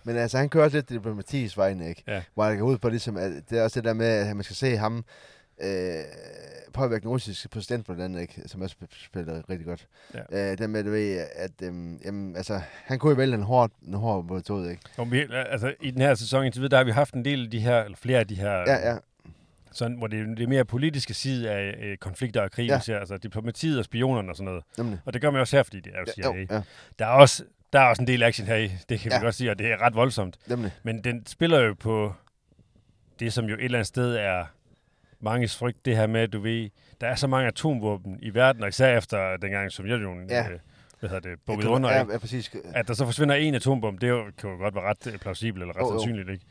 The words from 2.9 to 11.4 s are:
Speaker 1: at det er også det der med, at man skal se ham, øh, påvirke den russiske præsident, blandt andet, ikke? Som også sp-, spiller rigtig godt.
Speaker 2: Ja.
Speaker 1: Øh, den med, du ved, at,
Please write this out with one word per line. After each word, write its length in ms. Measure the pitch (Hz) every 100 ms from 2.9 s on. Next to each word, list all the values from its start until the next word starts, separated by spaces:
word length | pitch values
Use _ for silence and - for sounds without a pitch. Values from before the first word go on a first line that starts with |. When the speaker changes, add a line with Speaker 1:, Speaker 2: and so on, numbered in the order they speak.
| 113 123 98
Speaker 1:
at 160 | 95 76 -
det 80 | 113
er 40 |
også 180 | 110 127
det 40 |
der 80 | 113
med, 120 | 113 113
at 300 | 107 101 101
man 80 |
skal 120 | - 98
se 200 | 135 110
ham, 280 | 107 117 - - - - _ -
øh, 320 | 92 92 90 80 76 76 - 80 - - -
påvirke 300 | - 131 110
den 60 | 110
russiske 380 | 127 101 92 -
præsident, 360 | 110 95 120
blandt 180 | 98 87
andet, 180 | 92 87
ikke? 220 | 87 - -
Som 160 | 95
også 140 | 95 -
sp-, 220 | - - -
spiller 440 | 92 82 80 -
rigtig 160 | 92 82
godt. 220 | 85 - _ - 117 -
Speaker 2:
Ja. 180 | 98 98
Speaker 1:
Øh, 60 | 196
den 120 | 110
med, 140 | 107
du 60 | 104
ved, 360 | 107 104 90 78
at, 140 | -